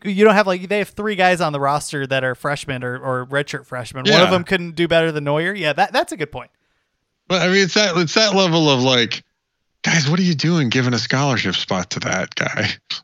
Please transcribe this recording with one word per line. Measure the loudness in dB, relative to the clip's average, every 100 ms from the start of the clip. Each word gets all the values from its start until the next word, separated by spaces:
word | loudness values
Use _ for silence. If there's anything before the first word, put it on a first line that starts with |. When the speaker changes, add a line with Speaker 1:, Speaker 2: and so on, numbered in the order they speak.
Speaker 1:
you | -2 4 6
don't |
have, | 6 2
like, | 0 -2
they | -4
have | -4
three | -6 -6 2
guys | 2 2
on | 0
the | 0
roster | 0 0 -2 -6 -4
that | -2
are | -2
freshmen | -4 -4 -6 -6 -8
or, | -6 -8
or | -4 -6 -2
redshirt | -4 -2 -6 -10
freshmen. | -10 -10 -4 2
One | 4
of | 4
Speaker 2:
Yeah. |
Speaker 1:
them | 2 0
couldn't | -4 -2
do | -2 2
better | 2 2
than | -2 -2
Neuer. | -2 -2
Yeah, | -2 -2
that, | 0 0
that's | 0 -4
a | -4
good | -8
point. | -10 -16 _ _ _ _ _ _ _ -4
Speaker 2:
But | 0
I | 2
mean, | 2 2
it's | 2
that, | 2 2
it's | 0 2
that | 2
level | 2 2 4 4
of, | 4
like, | 4 2 0 -4 -14 _ _ _ _ _
guys, | 0 0 2
what | 2
are |
you | 2
doing | 0 0 2 2
giving | 2 0
a | -2
scholarship | -2 -2 0 -2 -2 -4
spot | -4 -4 -4
to | -6
that | -4 -4 -4 -4
guy? | -6 -4 -4 -6 -10 -12